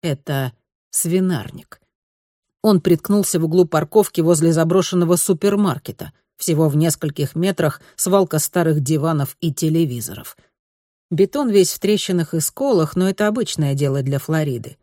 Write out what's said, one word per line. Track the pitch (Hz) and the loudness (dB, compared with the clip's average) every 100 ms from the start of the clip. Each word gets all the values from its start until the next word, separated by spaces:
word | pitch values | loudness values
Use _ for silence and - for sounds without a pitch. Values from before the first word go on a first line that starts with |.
Это | 170 139 - 139 131 - _ _ _ | -4 -6 -4 -4 -4 -10 _ _ _
свинарник. | - 170 180 185 156 - - - - _ _ _ _ _ _ _ _ | -6 0 0 0 -2 -6 -16 -20 -20 _ _ _ _ _ _ _ _
Он | 220 190 | 2 2
приткнулся | 180 165 - 208 190 170 | 4 0 2 -2 0 -2
в | |
углу | 160 175 175 | 0 2 2
парковки | 160 151 - 202 - | 0 2 0 0 0
возле | 160 170 165 | 2 4 4
заброшенного | 160 165 185 175 180 170 175 | 2 2 2 2 0 2 0
супермаркета. | - 170 202 202 196 135 - - - _ _ _ | 0 0 0 2 0 -2 -8 -14 -14 _ _ _
Всего | - 151 160 | -2 2 2
в | 147 | 4
нескольких | 165 156 156 143 143 | 2 0 -6 -4 -4
метрах | 160 185 185 160 - - - | -2 -2 0 -2 -2 -16 -8
свалка | - 196 180 156 | 0 2 2 -2
старых | - 180 165 151 | -2 0 0 0
диванов | 131 156 160 156 139 - | 0 0 0 -2 -4 -4
и | 165 | -6
телевизоров. | 139 160 160 165 123 110 - - - _ _ _ _ _ _ _ | -2 0 0 0 -4 -10 -12 -16 -20 _ _ _ _ _ _ _
Бетон | 170 196 285 269 | 0 0 0 2
весь | 202 180 | 2 2
в | - | 0
трещинах | 196 208 - 180 160 | 0 0 0 -2 0
и | 165 | -2
сколах, | - - 277 208 156 - | -4 -4 0 2 2 0
но | 185 | 0
это | 190 208 | 0 -2
обычное | 220 226 - 147 | 0 -4 -2 -2
дело | 139 143 139 | 0 0 0
для | 131 139 | -2 -4
Флориды. | - 160 147 120 110 - | -2 -2 -2 -4 -10 -20